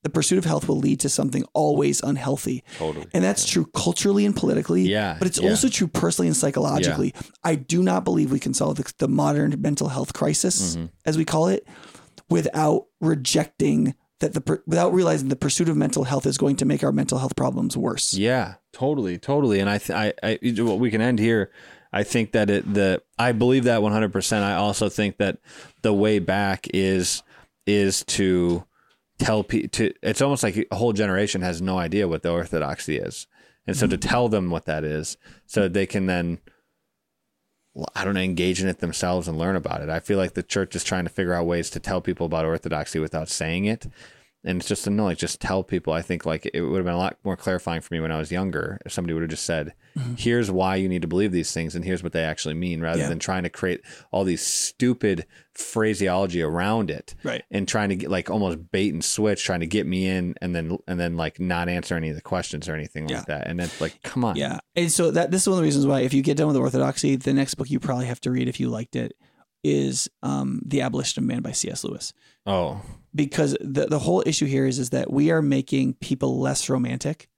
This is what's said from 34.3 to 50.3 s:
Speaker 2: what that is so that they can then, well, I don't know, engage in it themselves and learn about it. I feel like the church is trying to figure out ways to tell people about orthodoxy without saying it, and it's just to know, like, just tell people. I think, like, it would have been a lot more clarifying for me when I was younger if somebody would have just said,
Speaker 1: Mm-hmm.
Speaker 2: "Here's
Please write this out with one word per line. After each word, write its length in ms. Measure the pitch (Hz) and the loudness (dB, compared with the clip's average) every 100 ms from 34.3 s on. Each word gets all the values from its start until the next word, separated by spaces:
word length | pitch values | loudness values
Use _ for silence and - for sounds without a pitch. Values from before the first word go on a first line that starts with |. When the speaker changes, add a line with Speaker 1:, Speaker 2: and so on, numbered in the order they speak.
| 104 90 | 2 0
Speaker 2:
what 140 | 82 | -2
that 180 | - 78 | -2 -4
is 340 | 76 78 78 - - - _ | -2 -4 -6 -12 -18 -20 _
so 160 | - | 0
that 100 | 98 | 2
they 120 | 98 95 | 2 0
can 200 | 104 92 | 0 0
then, 320 | 90 87 85 - _ _ _ _ _ _ _ _ _ _ _ _ | 0 -2 -4 -10 _ _ _ _ _ _ _ _ _ _ _ _
well, 160 | - - | -10 -8
I 100 | - | -4
don't 100 | 95 | -2
know, 60 | 98 | 0
engage 400 | 92 87 90 90 | 0 2 0 2
in 60 | 95 | -2
it 120 | 87 | -2
themselves 460 | 87 - 90 90 82 | -4 -2 0 0 -2
and 100 | 78 | -2
learn 180 | 85 95 | 0 0
about 240 | - 82 | -2 -6
it. 60 | 73 | -4
I 120 | 80 | -6
feel 180 | - 98 | 0 0
like 160 | 92 | 0
the 80 | - | -4
church 320 | - 101 92 90 | -4 -2 -2 -4
is 80 | |
trying 200 | - 92 | -2 -2
to 60 | 85 | -2
figure 220 | - 90 | -2 -2
out 120 | 87 85 | 0 0
ways 240 | 85 80 | 0 -2
to 100 | 85 | -8
tell 200 | - 92 | -4 -4
people 240 | 90 87 85 | -2 -2 -2
about 180 | 82 | 0
orthodoxy 540 | 80 80 82 80 73 80 | 0 -2 -2 -4 -2 -4
without 300 | 78 80 78 | -2 -4 -6
saying 340 | - 80 87 101 | -4 -2 0 -2
it, 200 | 117 - - - - _ _ - | -2 -8 -16 -20 -20 _ _ -4
and 140 | 92 | -4
it's 80 | - | -2
just 160 | 98 | -4
to 60 | - | 0
know, 140 | 101 | 0
like, 140 | 104 82 | 0 -2
just 220 | 82 - | -4 -6
tell 220 | - 95 | -2 -2
people. 280 | 92 90 80 | 0 -2 0
I 80 | 80 | -2
think, 220 | - 85 | -2 -4
like, 240 | 82 80 - | -2 -4 -4
it 60 | - | -4
would 140 | 80 92 | -2 0
have 80 | 90 | 0
been 80 | |
a 40 | 87 | 0
lot 200 | 92 - | -2 -4
more 120 | 101 90 | -6 -4
clarifying 440 | - 90 - 82 | -2 -2 -2 -6
for 100 | - | -4
me 60 | 85 | -4
when 120 | 80 | -2
I 40 | 80 | -4
was 140 | 76 | -4
younger 460 | 87 95 78 82 98 - | -2 -2 -4 -6 -8 -8
if 60 | |
somebody 200 | - 85 | -6 -4
would 120 | 80 | -2
have 60 | 82 | -4
just 140 | 78 | -4
said, 300 | - 82 76 - _ - | -2 -2 -4 -12 _ -8
Speaker 1:
Mm-hmm. 160 | 123 117 | -6 -2
Speaker 2:
"Here's 320 | 117 | 2